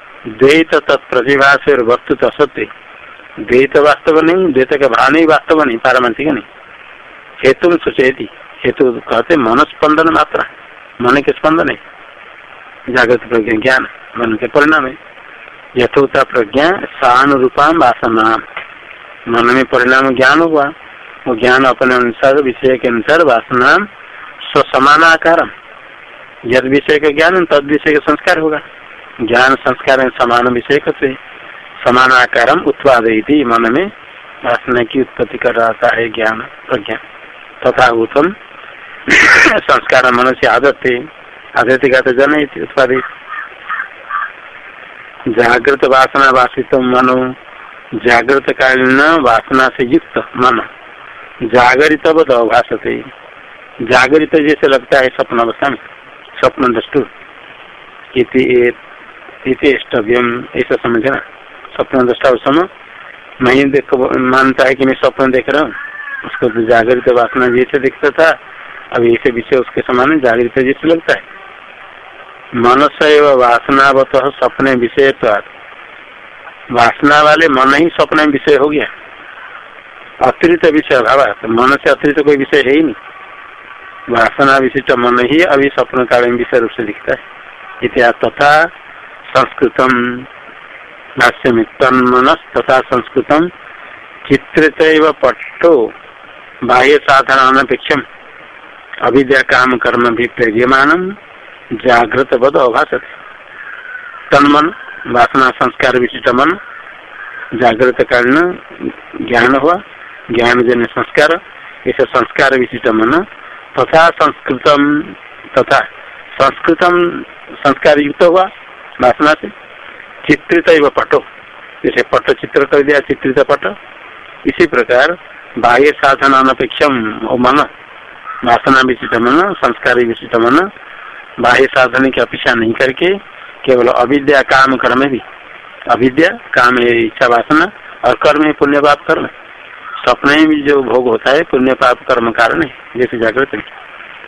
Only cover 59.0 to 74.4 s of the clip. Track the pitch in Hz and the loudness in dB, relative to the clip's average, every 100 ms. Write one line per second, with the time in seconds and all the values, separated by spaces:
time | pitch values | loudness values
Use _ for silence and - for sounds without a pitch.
59 | - - - - - 127 151 127 - 131 | -20 -20 -20 -12 -8 -2 -2 -2 -4 -4
60 | 107 120 123 120 - - 123 131 - 175 | -2 -2 -2 -4 -8 -8 -4 -4 -2 -2
61 | 135 131 - - - - - - 131 135 | -2 -4 -8 -20 -20 -20 -12 -8 -4 -2
62 | 123 120 135 120 139 147 185 - - - | -2 0 0 0 0 -2 -2 -8 -20 -20
63 | - - - - 127 131 143 135 - 131 | -20 -20 -20 -4 0 2 2 0 -2 -2
64 | 131 131 127 131 135 131 131 135 135 131 | -2 -2 0 0 0 2 0 0 -2 0
65 | 135 - 131 131 120 139 156 - - - | -2 0 0 0 -2 -2 -2 -6 -14 -16
66 | - - - - 127 110 113 117 113 123 | -14 -14 -14 -6 -4 -2 0 2 2 0
67 | 127 120 117 135 123 120 127 143 131 - | 0 0 0 0 0 0 0 -2 -4 -2
68 | 147 - 160 139 - - - - - 123 | -2 0 -2 -2 -8 -20 -20 -20 -8 -2
69 | 117 117 135 117 110 131 117 - - 123 | 0 0 -2 -4 -2 -2 -2 -6 -4 0
70 | 135 156 127 113 120 135 127 139 151 165 | 0 0 0 0 -2 -2 -2 -2 -2 -2
71 | 165 147 - - - - - - - - | -2 -6 -6 -20 -20 -20 -20 -20 -20 -20
72 | - - - - - 123 120 127 151 - | -20 -20 -20 -20 -10 -2 2 4 2 2
73 | 156 151 147 131 123 120 - 139 139 135 | 2 4 4 4 4 2 2 2 4 2
74 | 135 139 131 - | 0 0 -2 -2